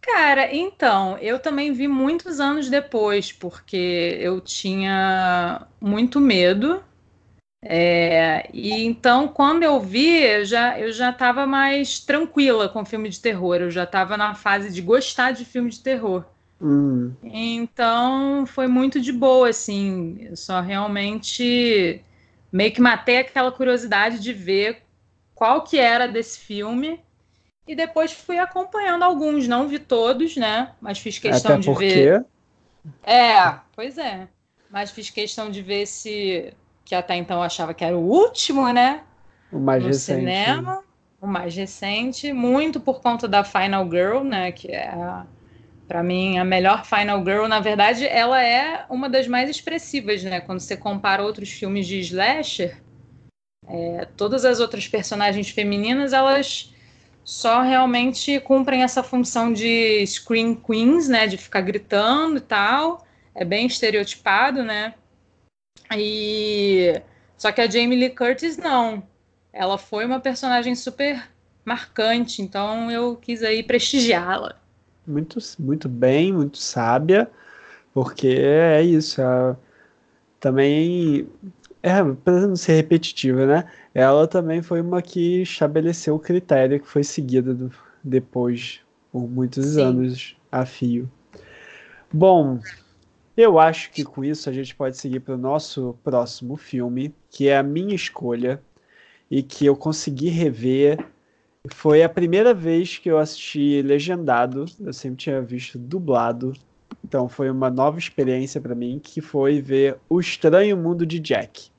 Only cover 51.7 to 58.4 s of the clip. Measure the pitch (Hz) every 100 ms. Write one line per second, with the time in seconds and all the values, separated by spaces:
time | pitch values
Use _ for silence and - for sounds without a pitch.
51.7 | 202 180 196 175 180 208 302 302 - 175
52.7 | - - - - - _ _ _ _ -
53.7 | 175 170 170 175 - 208 254 247 233 226
54.7 | 208 - 220 190 208 202 202 196 - 208
55.7 | 202 208 262 277 269 269 277 277 - -
56.7 | _ _ _ _ _ - - 233 233 254
57.7 | 262 262 240 247 247 - 285